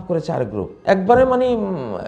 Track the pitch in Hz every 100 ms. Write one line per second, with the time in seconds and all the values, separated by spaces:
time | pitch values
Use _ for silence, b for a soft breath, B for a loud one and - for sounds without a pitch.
0 | - 165 151 139 113 104 90 - - 190
1 | 190 240 262 247 254 233 202 180 123 -